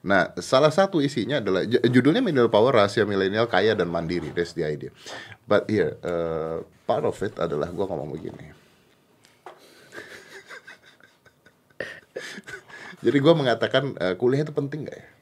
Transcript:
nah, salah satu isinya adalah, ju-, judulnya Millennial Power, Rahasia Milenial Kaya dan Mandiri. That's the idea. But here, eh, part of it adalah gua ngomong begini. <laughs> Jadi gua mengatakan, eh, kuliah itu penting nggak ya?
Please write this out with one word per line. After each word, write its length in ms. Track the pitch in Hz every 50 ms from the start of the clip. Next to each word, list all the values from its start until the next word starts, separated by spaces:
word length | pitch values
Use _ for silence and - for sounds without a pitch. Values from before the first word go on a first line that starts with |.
nah, 300 | - 90 98 92 87 - -
salah 320 | - 90 - - 131 147
satu 320 | 151 151 196 196 196 196 160
isinya 380 | 139 139 - 123 98 107 147
adalah, 260 | 139 110 98 95 90 78
ju-, 180 | 101 117 120
judulnya 380 | - 123 123 127 120 139 170 240
Millennial 300 | 269 202 156 127 120 113
Power, 220 | - 104 113 131
Rahasia 320 | 135 110 101 101 - 120 104
Milenial 420 | 104 101 98 95 95 98 110 120
Kaya 260 | - - 92 101 110
dan 160 | 110 95 87
Mandiri. 420 | 87 85 85 85 80 87 87 78 73
That's 220 | 69 85 85 -
the 120 | - 82 80
idea. 280 | 76 76 69 67 - - - - - - - - - - _ _
But 240 | - 101 101 - -
here, 260 | 107 101 85 73 -
eh, 600 | - - 85 87 85 85 82 80 78 78 80 82 80 - - _ _ _
part 200 | - - - -
of 140 | 107 - -
it 140 | - 104 -
adalah 320 | - 87 85 76 76 73 85
gua 180 | 87 82 98
ngomong 220 | 95 90 73 73 76
begini. 340 | 78 80 90 90 - - - - -
<laughs> 40 | _ _ _ _ _ _ _ _ _ _ _ _ _ _ _ _ _ _ - - _ _ - _ - - _ - - - - - - - - - 381 - - - - _ - - _ _ - _ _ - _ _ _ _ - _ _ _ - _ _ _ _ _ _ - - - - _ _ _ - - - - - - - - - _ - - - - - - - -
Jadi 140 | 117 127 143
gua 140 | 135 156 170
mengatakan, 640 | 160 139 123 - - 113 107 - 135 143 135 -
eh, 180 | - 85 92 92
kuliah 280 | - 123 123 131 143 156
itu 100 | 156 147
penting 320 | - 143 139 156 156 127
nggak 120 | - -
ya? 100 | - - - _ _